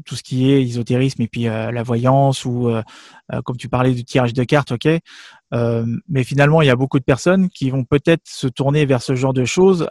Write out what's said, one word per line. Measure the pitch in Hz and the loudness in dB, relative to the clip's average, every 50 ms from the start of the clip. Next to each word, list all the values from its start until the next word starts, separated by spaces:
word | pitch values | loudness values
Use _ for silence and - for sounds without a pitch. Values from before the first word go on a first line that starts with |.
| 151 | -16
tout | - 139 123 | -14 -14 -14
ce | |
qui | - - 135 127 127 135 | -10 -6 -4 0 2 4
est | 139 139 | 4 4
ésotérisme | 131 120 117 120 117 - 127 123 131 135 - - | 2 0 -2 -4 -4 -2 0 0 0 0 -2 -4
et | 117 110 | -6 -6
puis, | - 120 117 113 | -4 -4 -4 -4
euh, | 110 110 110 117 | -4 -4 -6 -6
la | 120 120 | -6 -6
voyance | 113 123 120 117 120 127 131 139 139 139 131 - - | -4 -4 -2 0 2 4 4 4 4 2 0 -2 -4
ou, | 131 120 120 120 120 | -6 -4 -2 -2 -2
euh, | 117 110 110 - - - - - - - _ - | -2 -2 -4 -8 -12 -20 -20 -20 -20 -20 _ -10
euh, | - 123 120 | -10 -8 -8
comme | - 127 | -8 -10
tu | 123 - 123 | -10 -8 -4
parlais | - 127 127 131 127 | 0 0 2 2 0
du | 120 120 | -2 -4
tirage | - - 135 123 120 117 | -2 0 0 0 0 0
de | 131 123 | -2 -2
cartes, | - 147 147 135 - 123 | 2 2 2 2 0 -4
ok. | 113 - 151 160 165 - - - - - - - - _ _ - | -2 0 0 0 0 -2 -8 -18 -20 -20 -20 -20 -20 _ _ -4
Euh, | 120 120 117 117 117 117 117 117 - - - | -2 -2 -2 -2 -2 -2 -4 -4 -6 -6 -4
mais | 160 135 127 | -2 -2 -2
finalement, | - 139 139 143 147 156 165 | 0 2 2 2 4 4 4
il | 156 | 4
y | 139 | 4
a | 123 | 4
beaucoup | 120 135 131 - 143 | 2 0 0 -2 0
de | 127 | 0
personnes | - 139 - - 175 185 190 190 180 | 0 0 0 2 2 2 2 2 0
qui | - - 135 131 | -2 -4 -4 -4
vont | 127 135 123 | -2 -4 -2
peut-être | - 151 147 - - 165 156 - | 0 -2 0 2 2 0 0 -2
se | - - - - 131 | -6 -10 -6 -6 -6
tourner | 120 - 135 139 143 151 151 | -4 -2 -2 0 0 2 2
vers | 131 135 120 | 2 2 0
ce | - - 135 | 0 -2 -2
genre | 123 135 135 131 | -2 -2 0 0
de | 131 127 | 0 -2
choses | 117 - 185 185 190 190 170 151 - | -2 0 2 4 4 4 2 0 -2